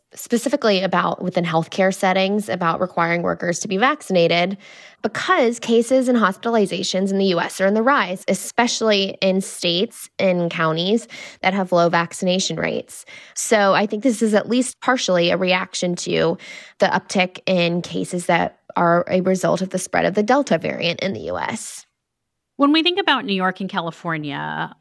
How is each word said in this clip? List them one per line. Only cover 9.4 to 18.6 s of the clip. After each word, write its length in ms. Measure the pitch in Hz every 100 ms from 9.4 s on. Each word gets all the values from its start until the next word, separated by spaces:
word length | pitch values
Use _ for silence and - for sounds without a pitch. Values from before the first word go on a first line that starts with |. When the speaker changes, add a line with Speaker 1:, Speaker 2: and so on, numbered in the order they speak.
Speaker 1:
states 680 | 190 - 180 170 240 - - -
and 320 | 190 180 170
counties 560 | 170 160 160 180 226 - - - -
that 140 | 185
have 180 | 196 185
low 160 | 175 170
vaccination 720 | 170 170 - 185 185 - 165
rates. 480 | 165 - - - - - -
So 380 | - - 220 202
I 140 | 185 208
think 160 | 214
this 180 | 262 214
is 140 | 226
at 140 | 208 -
least 320 | 240 254 -
partially 500 | - 254 - 175 170
a 60 | 180
reaction 580 | 185 180 190 - 180 175
to 400 | - 165 160 170 - - - -
the 80 | 190
uptick 540 | 185 - 202 185 - -
in 340 | 185 175 175
cases 460 | 170 175 185 180 175
that 320 | 175 180 -